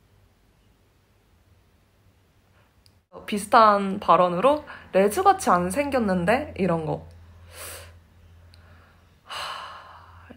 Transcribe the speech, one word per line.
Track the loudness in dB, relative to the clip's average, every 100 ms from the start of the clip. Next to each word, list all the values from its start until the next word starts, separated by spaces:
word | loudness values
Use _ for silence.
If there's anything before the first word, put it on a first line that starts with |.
| _ _ _ _ _ _ _ _ _ _ _ _ _ _ _ _ _ _ _ _ _ _ _ _ _ _ _ _ _ _ _ -16 -8
비슷한 | -8 2 4 6 4 0 -2
발언으로 | 2 4 4 2 2 0 -4 -20 -2
"레즈같이 | 2 2 2 2 2 2
안 | 0 0
생겼는데?" | -4 -2 -2 0 0 0 0 -2 -4
이런 | -2 -2 -4
거. | -8 -10 -20 -20 -20 -20 -18 -18 -18 -20 -20 _ _ -20 -20 -20 -20 -20 -20 _ _ _ _
하, | -16 -12 -12 -12 -16 -18 -20 -20 -20 -20 -20